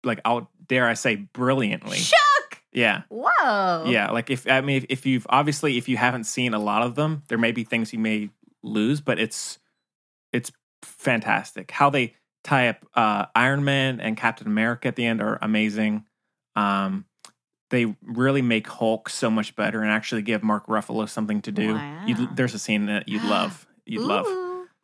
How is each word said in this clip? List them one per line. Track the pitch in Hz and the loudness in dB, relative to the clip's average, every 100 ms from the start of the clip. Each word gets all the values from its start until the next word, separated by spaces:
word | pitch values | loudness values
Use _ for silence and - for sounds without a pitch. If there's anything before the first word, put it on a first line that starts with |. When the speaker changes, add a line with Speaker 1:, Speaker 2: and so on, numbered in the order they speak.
Speaker 1:
like, | 127 107 113 | -2 -2 0
I'll, | 120 - _ - | 0 -4 _ 0
dare | 127 120 | 2 4
I | 113 | 2
say, | 127 104 | 0 0
brilliantly. | 101 - 123 135 110 - - - | -4 -2 2 2 2 -2 -4 -2
Speaker 2:
Shook! | - 640 571 571 587 - _ | 4 6 6 4 0 -18 _
Speaker 1:
Yeah. | - 117 - - | 2 2 2 -4
Speaker 2:
Whoa. | 220 269 698 294 208 190 170 160 | -4 0 2 2 2 2 0 2
Speaker 1:
Yeah, | 117 101 | 2 2
like, | 117 117 | -2 -2
if, | 127 - | -4 2
I | 131 | 2
mean, | 139 135 | 2 -2
if, | 127 | -2
if | 127 135 | -4 0
you've, | 127 - | -2 2
obviously, | 131 147 147 151 123 | 2 2 0 0 0
if | 120 | -2
you | 120 | 0
haven't | 123 123 | 2 0
seen | 110 - 123 | -6 -2 -2
a | 110 | 0
lot | 107 104 | 0 0
of | 120 120 | 0 0
them, | 151 151 - | -2 -2 -4
there | 117 | 0
may | 117 | 0
be | 117 113 | 0 -4
things | 117 110 | -4 -2
you | 117 | -2
may | 110 107 104 _ _ _ | -2 -2 -4 _ _ _
lose, | 117 107 107 147 | -6 0 0 0
but | 147 104 | -2 -2
it's, | 110 - - - _ _ _ _ _ _ _ | -2 -4 -10 -12 _ _ _ _ _ _ _
it's | 123 123 _ _ _ | -6 -6 _ _ _
fantastic. | - - - 117 110 110 - - 95 | -20 -6 -2 -2 0 -2 -2 -14 -12
How | - 143 | 2 2
they | 139 117 _ _ _ | 4 -2 _ _ _
tie | - 139 123 | -2 2 2
up, | 113 - - | -2 -4 2
uh, | 110 104 - 113 | 2 2 0 2
Iron | 123 139 143 | 2 2 2
Man | 139 135 120 | 2 0 -2
and | 110 110 | -4 0
Captain | 117 110 107 | -2 -2 -2
America | 107 113 120 127 | 2 2 0 -4
at | - | -2
the | 117 | -2
end | 113 | 0
are | 107 110 | -2 -2
amazing. | 110 107 107 104 110 107 - _ _ _ _ - | 0 2 2 2 0 -2 -6 _ _ _ _ 0
Um, | 101 98 95 95 - _ - _ _ _ _ | 2 2 0 -4 -8 _ -20 _ _ _ _
they | 127 117 104 | 0 0 -2
really | - 117 131 139 | -8 0 2 2
make | 123 113 - | 2 0 -2
Hulk | - 113 110 - | -2 0 0 -4
so | - 120 | -4 0
much | 110 104 - | 0 -2 -2
better | 104 110 | -2 0
and | 107 | 0
actually | 107 - 113 | 0 -2 -6
give | 104 107 | -2 -2
Mark | 110 104 - | 0 0 0
Ruffalo | 110 - 110 104 | -2 -2 -4 -4
something | - 107 107 | -4 -2 -4
to | 110 | -2
do. | 208 107 107 | -2 -2 -2
Speaker 2:
Wow. | 143 156 202 | -6 -8 -4
Speaker 1:
You'd, | 220 - 131 | -2 -2 0
there's | 127 | -2
a | 113 | -2
scene | - 107 104 | -2 0 0
that | 104 - | -2 -4
you'd | 107 | -4
Speaker 2:
<gasps> | 104 | 0
Speaker 1:
love. | 101 92 - - _ - | 0 0 -6 -20 _ -10
You'd | - | -6
love. | 240 - 466 | -2 0 0
Speaker 2:
Ooh. | 370 359 359 359 _ | -4 -6 -10 -14 _